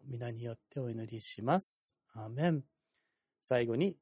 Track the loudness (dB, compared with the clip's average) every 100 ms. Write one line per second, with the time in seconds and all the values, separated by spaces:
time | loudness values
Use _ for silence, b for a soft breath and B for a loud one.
0 | -6 -8 -6 -6 -6 -8 _ -6 -4 -4
1 | -6 -6 -6 -2 2 2 2 -6 -12 -18
2 | _ -12 -8 0 2 2 0 _ _ _
3 | _ _ _ _ 2 4 4 4 2 0